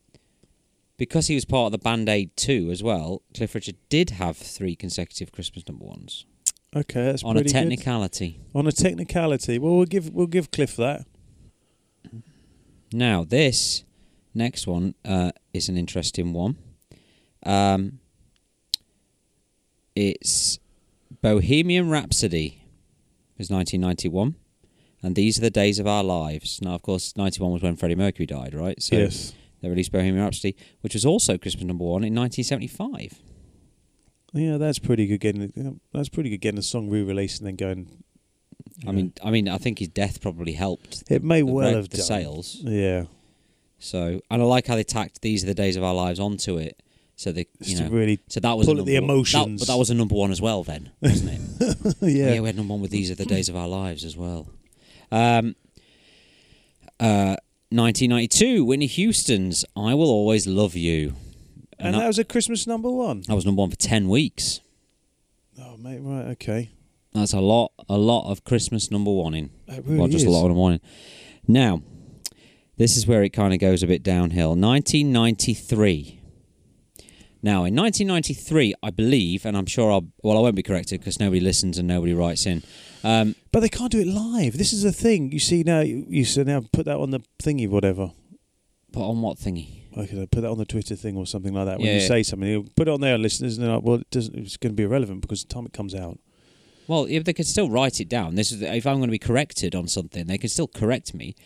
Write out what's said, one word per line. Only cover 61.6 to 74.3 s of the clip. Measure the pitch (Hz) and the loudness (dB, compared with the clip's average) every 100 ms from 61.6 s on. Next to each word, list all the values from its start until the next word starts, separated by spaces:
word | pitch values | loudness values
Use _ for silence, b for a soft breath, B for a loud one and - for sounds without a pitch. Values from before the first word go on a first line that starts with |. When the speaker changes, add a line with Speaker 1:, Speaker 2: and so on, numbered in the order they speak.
| - - | -20 -6
Speaker 2:
And | 180 | -2
Speaker 1:
And | |
that | 208 | 0
Speaker 2:
that | 226 | 2
was | 214 | 0
a | |
Christmas | - 240 226 226 226 | 0 0 0 -2 -4
number | 226 240 | -4 -2
one? | 254 220 104 113 | -2 -2 -4 -2
Speaker 1:
That | |
was | 101 92 | 0 2
number | 98 | 2
one | 92 | 2
for | - | 0
ten | - 110 95 | 0 2 2
weeks. | 120 139 - - - _ _ _ _ _ _ _ _ _ 131 | 2 0 -4 -6 -6 _ _ _ _ _ _ _ _ _ -20
Speaker 2:
Oh, | 127 113 | -20 -16
mate, | 123 127 | -14 -10
right, | 139 135 123 | -8 -6 -8
okay. | 123 - 110 117 - _ _ _ | -8 -4 -4 -4 -12 _ _ _
Speaker 1:
That's | 107 104 | 0 2
a | 98 | 4
lot, | 98 117 - - - | 6 6 4 -4 0
a | 101 | 4
lot | 110 120 95 | 4 4 0
of | 98 | -6
Christmas | - 117 - 110 - | 0 0 2 -2 -2
number | 104 101 | 0 0
one | 98 82 | 0 0
in. | 78 71 - - | -2 -6 -12 -16
Speaker 2:
It | 131 | -10
really | 131 156 | -2 2
Speaker 1:
Well, | - | 4
just | 156 | 4
Speaker 2:
is. | |
Speaker 1:
a | 110 | 4
lot | 85 | 6
of | 90 | 4
number | 87 | 6
one | 92 | 4
in. | 87 B B B B B B - | 2 B B B B B B 4
Now, | 127 117 87 - - - - - b b b b - | 6 6 2 -4 -20 -20 -18 -18 b b b b 2
this | 113 113 | 4 4
is | 113 | 4
where | 110 | 4
it | 101 | 4
kinda | - 98 92 | 2 2 4
goes | 95 90 | 4 4
a | 87 | 4
bit | 85 | 2
downhill. | 95 90 87 | 2 2 2